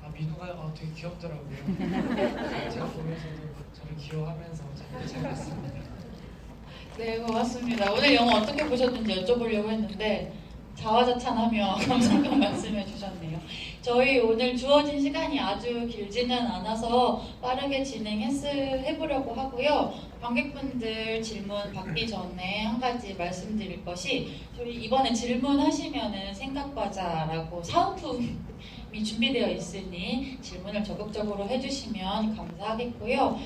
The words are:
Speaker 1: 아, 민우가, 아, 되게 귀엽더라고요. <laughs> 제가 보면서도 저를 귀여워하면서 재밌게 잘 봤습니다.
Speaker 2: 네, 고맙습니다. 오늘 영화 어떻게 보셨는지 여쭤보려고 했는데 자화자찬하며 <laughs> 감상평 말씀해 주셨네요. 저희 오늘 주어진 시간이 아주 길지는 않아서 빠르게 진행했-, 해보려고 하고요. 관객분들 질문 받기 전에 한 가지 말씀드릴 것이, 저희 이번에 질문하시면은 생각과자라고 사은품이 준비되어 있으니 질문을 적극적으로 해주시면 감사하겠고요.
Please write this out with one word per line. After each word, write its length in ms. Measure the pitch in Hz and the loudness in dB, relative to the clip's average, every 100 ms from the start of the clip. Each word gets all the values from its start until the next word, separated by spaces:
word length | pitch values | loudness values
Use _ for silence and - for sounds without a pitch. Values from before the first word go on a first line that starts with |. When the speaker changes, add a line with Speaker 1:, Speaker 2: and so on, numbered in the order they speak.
Speaker 1:
아, 60 | 151 | -12
민우가, 360 | 156 156 160 180 | -6 -4 -4 -8
아, 240 | 170 156 156 | -8 -8 -6
되게 160 | 160 | -8
귀엽더라고요. 640 | - 170 175 170 151 139 143 | -8 -10 -8 -8 -8 -8 -6
<laughs> 1120 | - 170 - 247 - - 247 - 240 226 - | -4 -2 0 0 0 2 2 0 -4 -4 -6
제가 140 | 240 - | -6 -6
보면서도 500 | - 160 165 - - - - - | -6 -6 -6 -8 -10 -10 -12 -14
저를 220 | - 147 151 | -14 -12 -10
귀여워하면서 640 | 143 156 156 160 - - - - | -8 -6 -6 -8 -10 -10 -10 -10
재밌게 320 | - 254 - | -10 -8 -8
잘 160 | 254 | -4
봤습니다. 560 | 269 254 - - - - - - - - - - - - - - - - | -4 -4 -6 -8 -8 -10 -10 -12 -12 -12 -14 -14 -16 -16 -16 -14 -14 -6
Speaker 2:
네, 220 | 226 226 | -4 -2
고맙습니다. 760 | 226 233 233 240 240 226 196 | 0 2 2 0 -2 2 4
오늘 220 | 226 285 285 | 6 8 8
영화 240 | 240 214 | 8 6
어떻게 240 | 214 285 302 | 4 0 2
보셨는지 560 | 247 247 220 220 185 | 4 4 2 0 0
여쭤보려고 460 | 185 240 220 208 214 | 4 2 4 0 0
했는데 640 | 220 190 190 214 190 170 - - - - - | 0 -2 -2 0 0 -2 -10 -14 -14 -14 -6
자화자찬하며 1000 | 220 233 247 240 254 226 233 214 196 202 | 4 6 6 4 2 2 4 4 2 2
<laughs> 80 | - | 4
감상평 520 | 247 226 - - 269 | 6 8 6 6 6
말씀해 460 | 202 - - 208 196 | 4 2 -2 -2 -4
주셨네요. 540 | - 196 185 160 160 - - - - | -6 -8 -8 -6 -8 -8 -10 -10 -6
저희 380 | 247 240 269 269 | 2 6 8 8
오늘 360 | 226 226 247 240 | 6 6 4 2
주어진 460 | 262 294 294 285 | 6 8 8 2
시간이 380 | 277 320 311 285 | 2 2 0 0
아주 480 | 240 208 240 240 233 | 0 0 -2 -2 -2
길지는 500 | 214 202 233 247 247 240 | -4 -4 0 2 2 2
않아서 760 | 185 208 220 233 247 285 - - - | 0 -2 -2 4 6 6 4 -4 -4
빠르게 420 | 247 262 277 269 | 0 0 2 0
진행했-, 640 | 269 220 208 208 233 277 285 277 277 262 262 | 0 -2 -2 0 0 0 0 0 2 0 0
해보려고 480 | 320 311 277 233 | -2 0 0 0
하고요. 600 | 233 269 240 277 285 - - - - | -2 -4 2 4 6 4 -2 -12 -8
관객분들 1000 | 240 247 285 285 269 247 220 220 220 226 | -2 0 -2 -4 -4 -2 -2 -2 -2 -2
질문 520 | 226 202 196 202 202 | -4 -6 -4 -4 -4
받기 340 | 190 - 226 226 | -6 -4 -2 -2
전에 560 | 196 180 180 185 208 | -4 -6 -6 -4 -2
한 160 | 214 233 | 0 2
가지 360 | 254 240 202 185 | 0 0 -6 -4
말씀드릴 680 | 175 180 214 214 190 170 | -4 -4 -4 -4 -4 -8
것이, 560 | 175 175 277 247 - 143 - - | -8 -6 -2 -2 -2 -10 -12 -8
저희 280 | 240 240 | -8 -6
이번에 280 | 214 262 254 | 2 4 4
질문하시면은 1200 | 240 240 240 277 285 311 320 - 240 214 202 196 - | 2 2 2 4 6 4 2 -2 -4 -2 -4 -6 -6
생각과자라고 1300 | 269 277 277 262 202 196 180 165 156 165 160 175 | -6 -6 -6 -4 -4 -2 -2 0 0 -2 -4 -6
사은품이 1400 | 170 330 381 381 320 247 233 - - - - - - 214 | 0 2 2 0 -6 -2 -2 -4 -8 -12 -14 -14 -10 -4
준비되어 460 | 214 - 254 247 208 | -4 0 2 2 2
있으니 880 | - - 196 185 175 196 247 277 - | 0 -4 -8 -8 -6 -2 -2 -4 -8
질문을 420 | - 185 196 202 | -12 -10 -6 -4
적극적으로 640 | 208 170 214 214 208 196 202 | -2 -4 -6 -4 -2 -2 0
해주시면 840 | 262 - 277 226 196 185 214 220 214 | -2 -2 -4 -4 -4 -2 0 0 -2
감사하겠고요. 1040 | 175 - 202 220 247 - 208 262 - 226 | -6 -6 -4 -2 -4 -4 -2 2 2 0